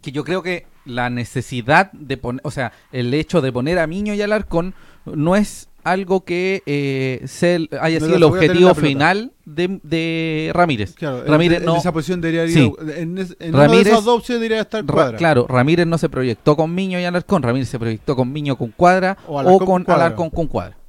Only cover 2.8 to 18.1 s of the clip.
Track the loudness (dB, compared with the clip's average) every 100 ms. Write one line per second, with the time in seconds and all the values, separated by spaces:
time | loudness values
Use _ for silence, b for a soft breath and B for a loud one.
2.8 | b -6 -2 -2 0 0 0 -2 -2 -2
3.8 | -2 -4 -6 -4 -2 -2 -2 -4 -4 -10
4.8 | b b -12 -2 2 2 0 -4 -20 _
5.8 | -4 -4 0 -2 -2 -4 -2 -4 -4 -4
6.8 | -2 -4 -4 -6 -10 -2 0 0 -2 -4
7.8 | -2 0 2 6 6 6 2 6 6 6
8.8 | 2 2 2 0 -4 _ -14 -4 -4 -4
9.8 | -4 -4 -2 -4 -4 -4 -4 0 0 0
10.8 | -4 -6 -8 -6 2 4 4 2 2 0
11.8 | 0 -2 -4 -4 -2 -2 2 4 4 2
12.8 | -10 -8 -8 -6 -8 -10 -2 4 6 6
13.8 | 6 2 2 0 0 -4 -2 -2 -4 -6
14.8 | -2 0 0 0 2 2 2 2 2 2
15.8 | 2 0 -2 -2 -2 0 2 2 2 -2
16.8 | -4 -4 -2 -4 0 -2 0 -2 -2 -6
17.8 | -6 -6 -4